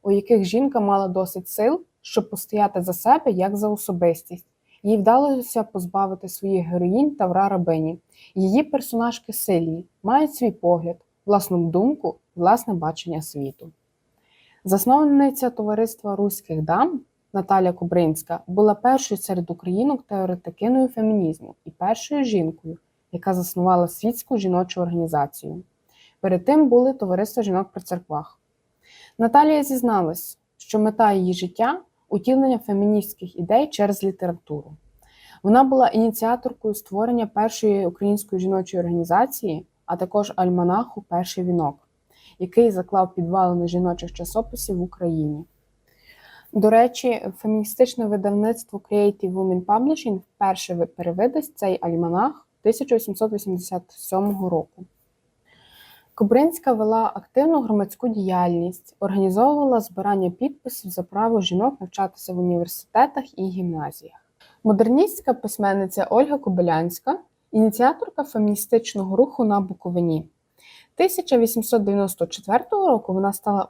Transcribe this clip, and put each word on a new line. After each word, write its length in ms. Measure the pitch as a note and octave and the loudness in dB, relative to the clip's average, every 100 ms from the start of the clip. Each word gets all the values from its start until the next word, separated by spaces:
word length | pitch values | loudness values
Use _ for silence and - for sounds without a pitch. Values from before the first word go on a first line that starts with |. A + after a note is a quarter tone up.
у 80 | G3+ | 0
яких 340 | G3+ G3+ A3+ | 0 4 2
жінка 360 | F#3 A3 C#4 C4 | 2 0 0 0
мала 280 | G3+ G3 F#3+ | 2 0 0
досить 400 | F#3 F#3 F#3+ F3+ | -2 -4 -6 -10
сил, 320 | - A3 F4 - _ | -2 0 -2 -6 _
щоб 300 | - - G#3 | -8 -4 -4
постояти 520 | G3 - G#3 G3+ G3 | -8 -6 0 0 0
за 100 | F3+ | -4
себе 380 | F3+ A#3 D4+ D4 | -2 2 2 2
як 260 | F#3 F#3+ G3+ | 0 0 -2
за 120 | G#3+ | -2
особистість. 760 | G#3 - F3+ F3 D#3+ - F3 _ _ _ _ | -4 -6 0 0 0 -6 -18 _ _ _ _
Їй 120 | G3+ A3 | 0 2
вдалося 680 | G3+ B3 D4 C4 B3 A#3 | 4 4 4 0 -2 -4
позбавити 640 | A3 F#3+ F3+ G3 G3 F#3+ F#3 | -4 -6 -4 -2 -2 -4 -12
своїх 380 | - G3 F#3+ E3+ | -8 -2 -2 0
героїнь 440 | F3+ F3 G#3+ D4 | -2 2 2 2
тавра 380 | C#4+ F#3 F3+ G3 | 0 0 2 2
рабині. 500 | G3 E3+ D#3+ D#3 E3+ _ _ _ | 2 0 0 -2 -6 _ _ _
Її 280 | F#3+ F#3+ A#3 | -2 2 2
персонажки 720 | D4+ C4+ - A3+ A#3 A#3 - | 2 -2 -4 -4 -4 -4 -10
сильні, 520 | G#3 - F3 E3 E3 F3+ _ | -6 0 0 0 -6 -10 _
мають 320 | G3 C4 D4+ | 0 2 2
свій 160 | D4 A#3+ | -2 -4
погляд, 460 | F3+ F3 F3 E3+ E3+ _ _ - | 0 2 2 0 -10 _ _ 0
власну 320 | G3+ G3+ F3 E3 | 0 2 0 0
думку, 440 | F3 A#3 D4 E3+ - _ - | 2 2 0 -4 -8 _ 0
власне 380 | F3 A#3 A#3 | 2 2 0
бачення 480 | F3+ D#3+ D#3+ E3+ D#3 | -4 -4 -6 -8 -8
світу. 480 | D3+ D3 C#3 - E3 _ _ _ _ _ _ _ _ _ | -8 -8 -10 -12 -20 _ _ _ _ _ _ _ _ _
Засновниця 840 | F#3 F#3+ A#3 C#4 D4+ C#4 C#4 C4+ B3+ | -2 0 4 4 6 6 4 2 -4
товариства 640 | A#3+ G#3+ G#3+ A3+ - G#3 G3 | -2 -2 0 -2 -4 -8 -2
руських 460 | G3+ G3 - D#3 | -2 -4 -6 -4
дам 380 | D#3 E3+ E4 D4 - _ _ | -2 0 0 -2 -10 _ _
Наталя 400 | G3 F#3 G3 F#3 | -4 0 2 2
Кубринська 680 | F3+ F3 F3 E3 D#3 - E3+ - | 0 0 2 2 0 -6 -10 -4
була 280 | F#3 G#3 | 2 4
першою 460 | G#3 B3 C4+ - G3 | 4 2 2 0 -6
серед 300 | - F#3 E3+ | -4 -4 -4
українок 520 | F3 F3+ F#3 C4+ C#4 | -8 -4 0 0 -2
теоретикиною 840 | - G3+ F#3 F3+ F3 - G#3+ C4 C4 | -4 -4 -4 -4 -10 -4 0 2 2
фемінізму 680 | A#3 A3 G#3+ E3 D#3+ - - | 0 0 2 0 -4 -12 -20
і 60 | - | -18
першою 540 | - F#3+ A3+ - D4 | -4 -2 -2 -2 -2
жінкою, 540 | B3+ G#3 D#3+ E3 D#3+ E3 _ _ _ | 0 0 -2 -6 -12 -16 _ _ _
яка 220 | F3 F#3+ | -6 -2
заснувала 540 | F3+ F3 F3+ F3+ F3+ F3 | -2 -2 0 2 4 2
світську 500 | - G#3+ A#3+ - A#3+ | -2 -4 -4 -4 -2
жіночу 420 | F#3+ F3+ F#3 - | 0 0 -2 -4
організацію. 840 | F3 E3+ E3 D3+ C#3 - D3 E3+ F3+ _ _ _ _ _ | -4 -2 -2 -2 -4 -8 -14 -14 -16 _ _ _ _ _
Перед 240 | G3 F3+ | -2 0
тим 240 | F3+ D4+ C#4+ | 4 4 6
були 240 | A#3+ B3+ | 6 4
товариства 500 | C4 G3 F3+ G#3+ - | 0 -2 -2 -2 -4
жінок 260 | G3+ F#3 F#3 | -2 -2 -4
при 100 | F3+ | -10
церквах. 560 | F3 F3+ - D3+ D#3 _ _ _ _ _ _ - - - | -10 -10 -6 -8 -10 _ _ _ _ _ _ -20 -12 -2
Наталія 440 | A3+ C#4+ D4+ D4+ | 4 6 6 4
зізналась, 760 | C#4 C4 A#3+ G#3 E3 F3 - - _ _ | 2 0 2 2 0 -4 -12 -18 _ _
що 220 | - A3 | -4 0
мета 340 | G#3+ G#3+ A3 | 2 4 4
її 220 | G3 F3+ | 4 0
життя — 460 | F3+ F3+ F3 A#3 F4+ - _ - | -2 -4 -2 -2 -2 -10 _ -6
утілення 460 | G#3 B3 C4 C4+ A#3+ | -2 2 2 4 0
феміністських 800 | A3+ G3 G#3 G#3+ G3+ - F3+ - | 0 0 2 2 -2 -8 -14 -8
ідей 280 | E3+ A3 D4 | 0 2 2
через 380 | - G3+ G3 | 0 -2 0
літературу. 680 | G3 F#3 F3+ E3+ - D3+ D#3 D3+ _ _ _ _ - - | -4 -4 -6 -6 -10 -12 -12 -20 _ _ _ _ -20 -4
Вона 220 | F#3+ A#3+ | 4 6
була 240 | C4+ C4 B3 | 6 4 2
ініціаторкою 880 | A3 A3+ A3 A3+ A#3+ B3+ - G#3+ | 2 0 0 -2 -2 -4 -6 -6
створення 520 | G#3 - F#3+ A#3 A#3+ G#3+ | -6 -8 -4 -2 -2 -2
першої 600 | G3+ A3 - G#3+ G3 F3+ | -2 -4 0 0 0 -2
української 540 | F3+ G3+ G#3 - F#3 | -2 -2 -2 -2 -4
жіночої 400 | F#3 F#3+ F#3 F3+ | -2 -2 -2 -4
організації, 840 | F3 E3+ E3+ F3+ C4+ - G3+ D#3+ - _ - | -2 -2 0 0 0 -2 -6 -6 -10 _ -10
а 100 | F3 | -6
також 360 | F3+ G#3 G3+ - | -2 -2 -2 -2
альманаху 680 | F3+ F3+ F3 F#3+ A#3+ - - | 0 2 2 0 -2 -10 -6
«Перший 360 | F3 F3+ - | -4 -4 -6
вінок», 440 | F3+ F3 D3+ C#3+ _ _ _ _ _ - | -2 -2 -2 -6 _ _ _ _ _ -12
який 320 | F3+ G#3+ A#3 | -2 4 4
заклав 440 | F#3+ F3+ G3 F#3 | 2 0 0 0
підвалини 540 | F#3 E3+ F#3+ F3+ F3 E3+ | -2 -2 2 2 0 0
жіночих 440 | F3 F3+ F3 E3+ | 0 0 -2 -8
часописів 640 | - F3 A3 A#3 A#3+ - F#3 | -12 -6 -6 -6 -8 -6 -6
в 60 | |
Україні. 640 | F3+ - E3+ D#3+ D3+ D3+ E3+ _ _ _ _ _ _ _ - - _ | -6 -6 -4 -2 -2 -6 -12 _ _ _ _ _ _ _ -20 -20 _
До 180 | G#3+ G#3 | 0 4
речі, 580 | A3+ B3 B3 B3+ A3+ G3 - | 6 4 2 -2 -2 -6 -8
феміністичне 680 | G#3+ G#3+ G#3+ - B3+ - G#3+ | -4 -2 -2 0 0 0 -2
видавництво 760 | G#3 G3+ G3+ G#3+ A#3 - G3+ - | -2 0 0 0 -4 -8 -16 -2
Creative 420 | G#3 G#3 G3+ F#3+ | 0 2 0 -4
Women 320 | F#3 F#3+ F3+ | -2 -2 -2
Publishing 560 | F3+ G#3+ C4+ D#4 B3 G3 - - | 0 0 0 -2 -4 -6 -8 -4
вперше 380 | G3 F#3 - | -2 -2 -4
ви-, 120 | F3 E3+ | -4 -4
перевидасть 720 | - F3 F3 A#3+ D#4 D4 - | -4 -6 0 0 -2 -6 -6
цей 200 | G3 F#3 | -4 -2
альманах 640 | E3+ E3+ E3+ F3+ B3+ D4 _ _ | -2 -2 0 0 -2 -4 _ _
тисяча 320 | G#3+ A3+ C4+ | -2 -2 0
вісімсот 380 | A3+ A3 F#3+ A3 | -2 -2 -4 -4
вісімдесят 500 | G#3 G3+ F3+ F3+ F#3 - | -4 -6 -6 -6 -10 -10
сьомого 600 | - - F#3+ G3+ G3 F#3 | -18 -6 -2 -2 -2 -2
року. 360 | E3+ - - F#3 _ _ _ _ _ _ _ _ - - _ _ | -4 -4 -14 -20 _ _ _ _ _ _ _ _ -20 -20 _ _
Кубринська 580 | - G#3 A#3 D#4 E4 C#4 | -2 2 4 4 0 -2
вела 400 | A3+ G#3+ A3 A3+ | 0 0 0 -2
активну 460 | G3 - B3+ D4+ D#4 | -4 -4 0 2 2
громадську 480 | A3+ G#3 G3 - B3 | 2 0 -2 -4 -4
діяльність, 880 | G#3+ F#3 F3+ F3 E3+ F3 F3 - - | -2 -2 0 0 0 -4 -8 -18 -6
організовувала 800 | G3 G3 F#3+ F#3+ B3+ D4 C#4 A#3+ | -4 0 2 4 4 4 2 0
збирання 500 | G#3+ - G3 G3 F3+ | -2 -4 -2 0 -2
підписів 600 | F3 C4+ C#4 B3+ - F#3+ | -2 -6 -6 -14 -12 -10
за 120 | F3 | -10
право 380 | F3+ G3 A3+ A3+ | -6 -2 0 0
жінок 340 | F#3+ F3+ A#3+ C#4 | 0 0 0 -2
навчатися 520 | F3+ - F#3 - - | -8 -6 -6 -6 -8
в 60 | F3+ | -2
університетах 1000 | F3+ F3 E3+ - - A3 C#4 C#4 C4 - | 0 0 -2 -8 -2 2 2 0 -10 -8
і 100 | F#3+ | -6
гімназіях. 680 | F3+ F3+ D#3+ C#3+ - D#3+ _ _ _ _ _ | -4 -6 -6 -8 -12 -20 _ _ _ _ _
Модерністська 680 | G#3+ G#3 A3+ C4 G#4 - - | 2 4 4 4 2 0 -4
письменниця 720 | B3+ G#3+ - G3+ G3 F#3+ - - | -4 -4 -2 0 0 -2 -2 2
Ольга 280 | A3+ D4 C#4+ | 2 2 0
Кобилянська — 800 | A#3+ F3+ F3 D#3+ E3+ F3 - F4+ - _ _ | -2 0 2 0 -2 -4 -4 -6 -8 _ _
ініціаторка 720 | G#3+ A3 G#3+ B3 - - - | 2 2 4 2 0 -4 -6
феміністичного 920 | C#4 A3+ G#3 G3+ - A#3 A3+ G#3 F#3+ G3 | -4 -2 0 -2 0 0 0 -6 0 2
руху 280 | C4+ - | 2 0
на 160 | A3 G3+ | 0 0
Буковині. 640 | F#3 F#3 F3+ F3 E3+ D#3+ D#3+ _ _ _ - - _ | -2 -8 -6 -2 0 -2 -6 _ _ _ -20 -20 _
Тисяча 440 | - F#4 F#4 F4 B3+ | 0 0 0 0 2
вісімсот 460 | A3+ A#3 A3 A#3 | 2 0 0 0
дев'яносто 420 | G3 G3+ G3 - E3+ | 2 0 0 -2 -6
четвертого 640 | - - A3 - G#4 F#4+ | -6 -2 -2 0 0 2
року 240 | A3+ - | 2 0
вона 200 | F#3 G3 | -2 -2
стала 360 | G3 - G3+ | -2 -2 -2